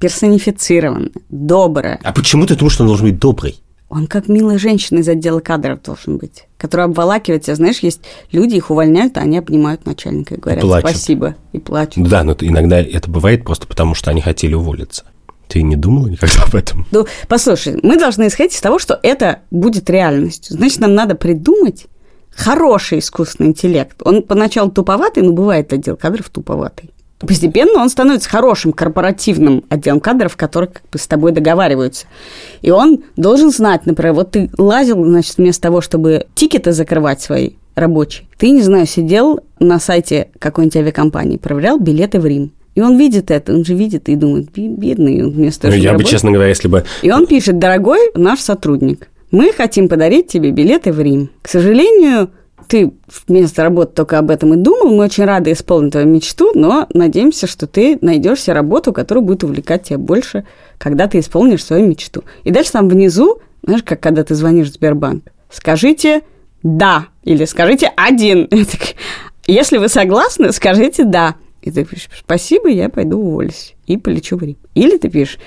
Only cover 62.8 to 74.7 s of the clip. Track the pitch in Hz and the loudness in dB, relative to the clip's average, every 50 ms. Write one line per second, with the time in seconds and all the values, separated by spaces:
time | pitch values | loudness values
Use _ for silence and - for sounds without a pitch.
62.8 | 202 185 180 190 196 190 160 185 269 381 466 - - _ _ _ - - 196 233 | 2 2 4 4 4 2 2 2 2 2 2 -2 -6 _ _ _ -4 -2 -2 -2
63.8 | 226 - 165 - - 160 147 151 151 - 160 151 156 165 165 170 156 143 139 - | -2 -4 -6 -4 -2 0 0 0 0 -2 -2 -2 0 2 2 2 2 0 -4 -4
64.8 | 165 151 147 151 151 135 143 151 - - _ _ _ _ - - - 160 160 156 | -2 -2 -2 -2 -2 -4 -6 -6 -10 -14 _ _ _ _ -20 -8 -4 -2 0 2
65.8 | 190 277 311 302 - 302 302 302 302 - _ _ _ _ _ _ - 160 160 156 | 2 2 2 2 2 0 0 0 -2 -6 _ _ _ _ _ _ -6 -4 0 2
66.8 | 202 196 175 156 160 - _ _ - - 160 147 156 156 - - 170 175 277 269 | 2 2 2 0 -2 -6 _ _ -4 -2 0 0 0 -2 -2 0 0 2 2 2
67.8 | 339 - - - 185 226 262 233 214 208 190 180 160 - - 226 202 - - - | 0 -2 -2 0 0 2 2 2 2 2 2 2 2 2 2 0 0 0 -4 -8
68.8 | - - - - - - - - - - - - - - 185 226 285 - 302 226 | -10 -10 -12 -14 -14 -14 -14 -16 -18 -20 -20 -8 -2 0 2 2 2 2 0 0
69.8 | 196 226 - - 196 185 190 226 339 494 - - 277 - - - - 196 185 208 | 0 0 0 0 2 2 2 0 0 0 0 0 0 0 0 -2 0 0 2 2
70.8 | 247 285 - - 285 214 180 175 165 160 156 - - - _ _ - - 156 160 | 2 2 2 0 0 2 2 0 0 0 -2 -6 -14 -20 _ _ -14 -10 -6 -6
71.8 | 147 - - 175 - - - - - - 165 175 - - 311 427 466 349 233 180 | -6 -6 -8 -18 -18 -20 -20 -14 -6 -4 -4 -4 -2 0 0 0 2 2 0 0
72.8 | 180 226 - - 160 156 175 214 214 180 156 156 - - 156 - - - - - | -2 -4 -4 -4 -4 -2 -2 -2 -2 -4 -4 -4 -6 -6 -8 -12 -18 -20 -20 -14
73.8 | _ - 180 202 - 208 170 160 - - 190 180 170 147 147 - - _ | _ -6 -6 -4 -4 -4 -4 -4 -6 -6 -6 -6 -6 -8 -10 -12 -14 _